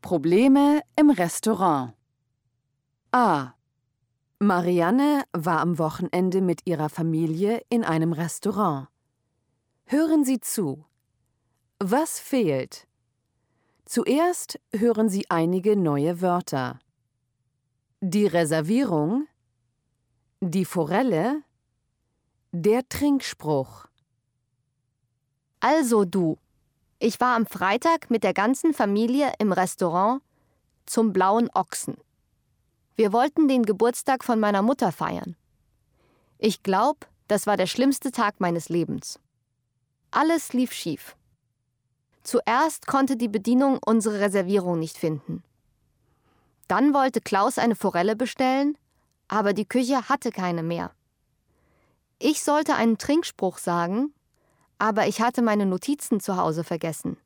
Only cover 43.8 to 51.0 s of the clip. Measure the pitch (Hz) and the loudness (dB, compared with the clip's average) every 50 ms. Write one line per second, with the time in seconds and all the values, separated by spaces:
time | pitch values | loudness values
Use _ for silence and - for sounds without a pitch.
43.8 | - - 226 226 202 220 208 202 202 202 185 202 180 180 196 202 180 180 175 165 | 0 2 2 2 2 0 -2 0 0 0 2 0 0 2 0 0 0 0 -2 -2
44.8 | 160 156 - - - 160 156 143 - - 165 175 _ _ _ _ _ _ _ _ | -4 -6 -8 -4 -4 -4 -4 -4 -8 -10 -12 -12 _ _ _ _ _ _ _ _
45.8 | _ _ _ _ _ _ _ _ _ _ _ _ _ _ _ _ _ _ 185 202 | _ _ _ _ _ _ _ _ _ _ _ _ _ _ _ _ _ _ 0 4
46.8 | 262 294 277 285 262 262 - 226 - - 214 196 202 247 - - - 233 214 - | 4 4 4 4 2 2 0 -2 -4 0 0 2 2 2 2 0 0 0 0 0
47.8 | - 190 - 175 175 208 220 214 254 220 - - 262 254 262 269 285 294 294 _ | -2 -2 0 0 0 0 0 -2 -4 -6 -2 -2 0 2 2 2 0 0 -2 _
48.8 | _ _ _ _ _ _ _ _ _ _ - 214 208 202 202 196 214 _ - 247 | _ _ _ _ _ _ _ _ _ _ -2 0 0 0 0 0 -4 _ 0 0
49.8 | 262 233 277 262 226 - 269 - - 240 - - 185 180 175 170 165 165 170 165 | 0 2 0 -2 0 -2 -2 -2 -2 -6 -6 -4 -4 -2 -2 -2 -4 -4 -4 -6
50.8 | - - _ _ | -8 -10 _ _